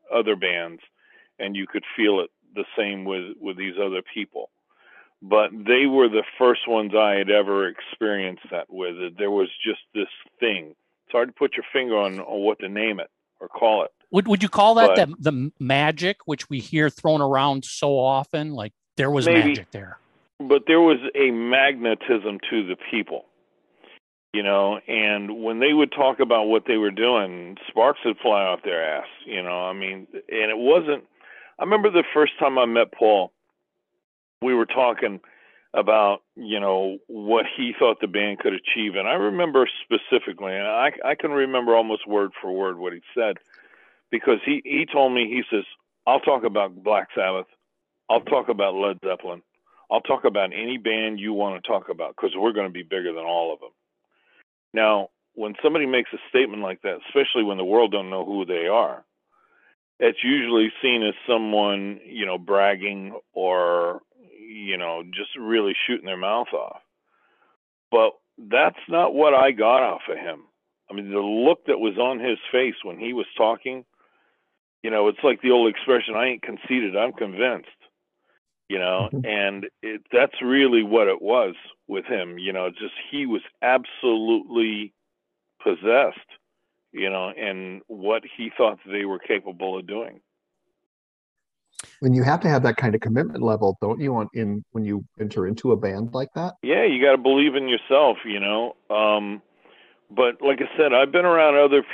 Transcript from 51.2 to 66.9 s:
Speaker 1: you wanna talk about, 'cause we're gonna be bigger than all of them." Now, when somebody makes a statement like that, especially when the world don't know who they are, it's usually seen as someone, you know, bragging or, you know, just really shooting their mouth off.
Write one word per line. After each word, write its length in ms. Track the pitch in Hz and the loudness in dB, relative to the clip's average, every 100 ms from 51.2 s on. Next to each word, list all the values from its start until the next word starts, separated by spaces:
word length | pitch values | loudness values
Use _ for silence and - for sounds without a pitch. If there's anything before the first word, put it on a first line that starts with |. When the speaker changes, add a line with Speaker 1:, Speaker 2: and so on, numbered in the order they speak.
Speaker 1:
you 120 | 104 | -6
wanna 280 | 101 101 90 | -4 -4 -6
talk 280 | - 98 92 | -4 -4 -4
about, 260 | 85 80 - | -8 -10 -6
'cause 180 | 98 92 | -6 -2
we're 160 | 113 | -2
gonna 180 | 104 95 | -2 -6
be 120 | 90 | -8
bigger 300 | 82 95 87 | -8 -6 -6
than 120 | 82 | -6
all 280 | 82 85 82 | -4 -4 -4
of 80 | 76 | -6
them." 120 | - _ _ _ _ _ _ _ _ _ _ | -14 _ _ _ _ _ _ _ _ _ _
Now, 380 | 110 107 104 95 _ _ | 2 2 2 -2 _ _
when 200 | - 107 101 | -10 -10 -2
somebody 240 | 151 160 135 | 0 0 0
makes 240 | 123 113 | -2 -2
a 60 | 110 - | -8 -2
statement 320 | 127 127 107 | 0 0 -2
like 180 | 95 92 | -8 -6
that, 180 | 101 87 - | -8 -8 -2
especially 340 | 139 135 127 | 0 0 0
when 140 | 104 95 | -2 -2
the 60 | |
world 280 | 92 113 113 | 2 4 4
don't 180 | 101 92 | 0 -4
know 140 | 95 | -6
who 200 | 90 101 87 | -4 -4 -4
they 200 | 85 85 | -2 0
are, 360 | 113 80 - _ _ _ _ _ _ _ _ _ - | 2 0 -4 _ _ _ _ _ _ _ _ _ 0
it's 220 | 117 110 | 0 2
usually 480 | 123 143 117 113 110 - | 0 0 2 2 2 0
seen 220 | 131 120 | 0 0
as 120 | 107 - - | 0 -4 -2
someone, 760 | 113 110 104 101 98 98 101 | 0 0 0 0 -2 -6 -12
you 200 | - 120 | -14 -8
know, 140 | 95 90 | -6 -6
bragging 800 | 87 98 101 95 101 98 98 104 - | 0 2 4 2 -4 -8 -12 -16 -14
or, 680 | 92 92 90 87 87 85 90 _ _ _ 104 | -4 0 2 2 0 -2 -6 _ _ _ -20
you 360 | 110 110 101 92 | -20 -12 -8 -6
know, 260 | 85 82 | -6 -8
just 320 | 87 95 104 135 | -10 -12 -12 -10
really 380 | 110 113 101 90 - | -2 0 0 -2 -4
shooting 200 | 98 92 | -6 -8
their 100 | 92 | -6
mouth 360 | 95 117 120 | -4 -4 -4
off. 280 | - 55 - _ | -8 -8 -14 _